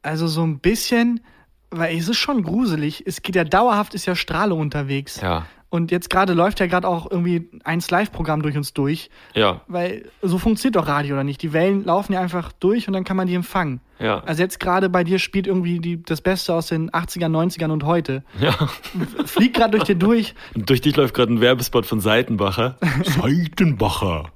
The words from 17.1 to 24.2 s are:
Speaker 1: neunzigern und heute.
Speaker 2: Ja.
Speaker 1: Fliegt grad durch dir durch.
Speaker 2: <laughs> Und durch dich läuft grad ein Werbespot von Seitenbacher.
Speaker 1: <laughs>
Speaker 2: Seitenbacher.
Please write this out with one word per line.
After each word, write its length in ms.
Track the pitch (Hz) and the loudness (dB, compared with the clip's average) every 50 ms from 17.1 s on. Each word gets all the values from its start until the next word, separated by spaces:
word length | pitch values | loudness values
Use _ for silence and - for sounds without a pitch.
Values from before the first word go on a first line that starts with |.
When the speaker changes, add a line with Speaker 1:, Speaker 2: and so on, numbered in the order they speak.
| - 180 170 160 | -6 -4 -2 0
Speaker 1:
neunzigern 400 | 160 160 165 185 180 - 165 156 | 0 2 0 0 -2 -2 -4 -2
und 140 | 156 151 143 | -2 -2 0
heute. 400 | 147 170 175 160 - 135 131 135 _ - 95 | 0 0 0 0 -2 -6 -6 -6 _ -6 -2
Speaker 2:
Ja. 100 | 117 156 - - 160 143 - - - - - 185 160 - - - 294 | 0 0 2 0 -2 -4 -4 -10 -16 -10 -6 -6 -6 -6 -4 -6 -6
Speaker 1:
Fliegt 280 | - - 359 - 254 247 - | -4 2 4 4 4 4 4
grad 140 | 233 220 208 | 2 4 4
durch 120 | 214 - | 2 2
dir 100 | - 202 | 2 2
durch. 400 | 170 180 208 233 233 214 - - - - | 2 4 4 4 4 2 0 -6 -16 -20
Speaker 2:
<laughs> 100 | - - | -10 -8
Und 120 | 117 107 - | -6 0 2
durch 100 | 135 123 | 2 4
dich 160 | - 151 147 | 4 2 4
läuft 180 | - 143 127 - | 4 2 2 4
grad 140 | - 127 110 | 2 2 2
ein 120 | 117 113 | 4 4
Werbespot 460 | 113 120 127 127 120 - - 123 110 | 6 4 4 4 0 0 0 0 0
von 140 | - - 110 | 2 -2 0
Seitenbacher. 760 | 92 107 107 117 127 - 120 101 101 98 95 - 113 127 131 - - 170 | 2 4 4 4 4 2 0 0 0 0 2 0 0 -2 0 0 -2 0
Speaker 1:
<laughs> 140 | 135 131 180 | 0 0 0
Speaker 2:
Seitenbacher. 1300 | - 143 127 - 123 143 170 170 156 - - 196 165 139 101 110 101 - - - 95 85 78 | 0 0 2 2 2 2 2 0 -2 0 2 2 2 4 2 0 0 0 0 -2 -2 -2 -4